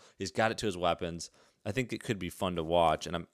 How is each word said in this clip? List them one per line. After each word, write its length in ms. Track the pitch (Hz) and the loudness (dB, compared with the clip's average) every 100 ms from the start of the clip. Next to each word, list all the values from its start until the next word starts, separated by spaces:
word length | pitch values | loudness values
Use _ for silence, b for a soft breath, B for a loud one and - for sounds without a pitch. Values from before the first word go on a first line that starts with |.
| b - | b -10
He's 120 | 95 | -6
got 220 | - 113 | 0 0
it 60 | - | 0
to 80 | 110 | -4
his 100 | 87 | 0
weapons. 540 | 87 85 87 85 - b b b | 0 0 -4 -8 -12 b b b
I 80 | 107 | -6
think 200 | 104 123 | -4 -4
it 80 | 117 | -6
could 200 | - 101 | -4 -4
be 100 | 87 | -6
fun 240 | - 95 87 | -2 -2 -2
to 60 | |
watch, 460 | 80 85 82 78 82 | 2 6 6 4 -2
and 80 | 85 | -6
I'm, 100 | 82 | -4